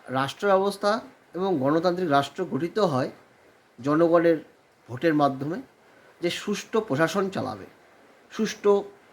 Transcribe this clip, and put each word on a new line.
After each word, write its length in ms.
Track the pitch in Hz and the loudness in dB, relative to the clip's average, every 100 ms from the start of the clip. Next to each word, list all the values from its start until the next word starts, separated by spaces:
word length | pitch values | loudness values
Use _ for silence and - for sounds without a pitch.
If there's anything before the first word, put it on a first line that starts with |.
| - | -6
রাষ্ট্র 380 | 127 135 - 202 | -4 -4 -2 2
ব্যবস্থা 540 | 190 196 196 202 220 - - _ | 2 2 -2 -2 -2 -4 -20 _
এবং 240 | 165 190 170 | -6 -2 0
গণতান্ত্রিক 520 | 131 160 175 175 180 | 2 2 2 0 2
রাষ্ট্র 340 | 139 143 - | 2 0 -4
গঠিত 340 | 175 135 170 220 | -6 -4 -4 0
হয় 320 | 196 135 151 - _ _ _ _ _ - | 0 2 -2 -6 _ _ _ _ _ -8
জনগণের 560 | 123 151 170 170 170 160 135 _ _ _ - | -2 2 4 4 4 2 -2 _ _ _ -16
ভোটের 260 | 123 165 | -4 0
মাধ্যমে, 440 | 151 143 131 139 190 269 _ _ - _ - | 4 2 0 -6 -8 -10 _ _ -20 _ -8
যে 100 | 170 | -6
সুষ্ঠু 500 | 170 - 202 - 226 | -4 -4 -6 -4 -4
প্রশাসন 500 | 220 135 165 196 196 | -2 0 0 0 -4
চালাবে, 360 | - 156 110 95 - _ _ _ _ _ | -4 -8 -8 -14 -20 _ _ _ _ _
সুষ্ঠু 540 | - 220 - 202 202 202 - _ | -4 -4 0 2 2 0 -14 _